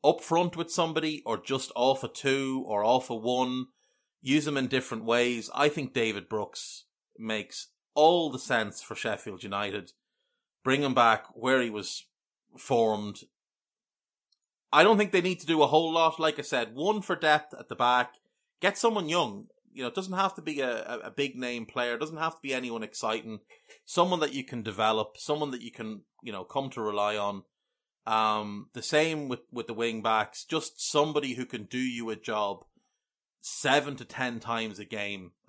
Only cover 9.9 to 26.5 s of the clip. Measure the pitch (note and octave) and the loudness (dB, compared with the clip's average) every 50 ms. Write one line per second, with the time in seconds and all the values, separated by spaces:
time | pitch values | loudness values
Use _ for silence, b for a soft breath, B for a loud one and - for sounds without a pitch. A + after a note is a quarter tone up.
9.9 | - _ _ _ _ _ _ _ _ _ _ _ _ _ - C3 C3+ C#3+ C#3+ C3+ | -18 _ _ _ _ _ _ _ _ _ _ _ _ _ 0 0 2 2 2 2
10.9 | B2 B2 A#2+ A2+ A2 G#2+ - - - A2+ A2+ B2+ C3+ C3 A#2+ A#2 G#2+ G#2+ G2 - | 4 6 6 6 6 4 0 -8 -12 -2 2 4 4 4 2 0 -4 -6 -6 -6
11.9 | - - - _ _ _ _ _ _ _ _ _ - - - - C3 A#2 A2+ A2 | -8 -10 -12 _ _ _ _ _ _ _ _ _ -20 -14 -2 0 2 4 4 4
12.9 | G#2+ G#2 G#2 G#2 G2+ - - - _ _ _ _ _ _ _ _ _ _ _ _ | 2 0 -4 -8 -10 -12 -18 -20 _ _ _ _ _ _ _ _ _ _ _ _
13.9 | _ _ _ _ _ _ _ _ _ _ _ _ _ _ _ _ - D3 F3 G#3+ | _ _ _ _ _ _ _ _ _ _ _ _ _ _ _ _ 6 8 8 8
14.9 | A3+ G3+ G#3 F3 F#3+ F3+ E3+ F#3 F3+ - - D#3 E3 D#3 D3 C#3 D3 D#3 E3 D#3+ | 8 6 4 4 4 2 2 2 -2 -2 -2 2 4 6 6 6 6 4 4 4
15.9 | E3 E3 E3 D#3+ D#3 - D#3+ D#3 D3+ - C3 - C#3+ B2 A2+ G#2+ A2+ C3+ E3 G3+ | 2 4 4 4 2 2 0 0 0 -2 -4 -2 0 0 0 -2 -4 -2 0 0
16.9 | G#3+ G#3 - - F3+ - E3 D3+ D3+ D3+ - - - - - - B2 - B2 B2 | 0 0 -2 -4 -4 0 4 4 4 4 2 -4 -14 -16 -12 -10 -2 0 2 4
17.9 | B2 B2 B2 - - _ _ _ _ _ _ _ _ _ - G3 G3+ - - A#3 | 4 4 2 0 -6 _ _ _ _ _ _ _ _ _ -2 0 0 2 2 2
18.9 | A3 G#3 E3+ D3+ E3 F3 D3+ A2+ G2+ G2+ - - _ _ _ _ - C3 B2+ B2 | 2 0 0 0 2 2 0 0 -4 -8 -14 -18 _ _ _ _ -10 -6 -6 -4
19.9 | - F#3+ F#3 F#3+ F#3 F#3 G3 F#3 - - D3+ D#3+ D3 C#3+ C3 B2 A#2 G#2+ - - | -4 -6 -6 -4 -2 -2 -2 -2 -2 -6 -8 -6 -4 -2 -2 -2 -2 -4 -6 -8
20.9 | A#2+ A2 - - - - C#3+ C3+ B2+ B2 B2+ B2 A#2+ A#2 A2+ - - B2+ B2 A#2+ | -8 -10 -10 -8 -4 -4 -4 -4 -4 -6 -6 -6 -6 -6 -8 -6 -4 -2 -2 -2
21.9 | A#2+ A#2 D3+ D#3 D#3+ D3+ D#3+ E3 D#3+ - - C3+ C3 B2+ B2+ A#2+ A2+ A2+ A2 G#2+ | -2 -4 -4 -8 -6 -4 -4 -4 -4 -6 -6 -6 -4 -4 -4 -6 -6 -6 -8 -8
22.9 | - - - A2 A2+ A2+ - A2+ A2 G2+ b b b b b b b b b - | -8 -4 -4 -2 -2 -4 -6 -10 -14 -16 b b b b b b b b b -2
23.9 | - F3 F3 F#3 F#3 E3 D3+ - C3 C#3 B2+ - B2+ A#2+ G2+ A2 F#2+ G2+ G#2+ A2 | 2 4 4 4 4 2 0 -2 -2 -6 -8 -6 -8 -8 -6 -6 -2 2 2 2
24.9 | A2 G#2+ G#2 - - - - - D3+ D3+ D3+ C#3 B2+ A#2+ A2+ A#2 - - A2+ A2 | 2 2 -2 -4 -8 -8 -4 -4 -2 -2 -2 -4 -4 -8 -10 -12 -12 -12 -10 -10
25.9 | G#2+ G2 - _ _ _ - A2+ G#2 F#2+ F2+ - | -12 -12 -16 _ _ _ -12 -10 -10 -10 -10 -6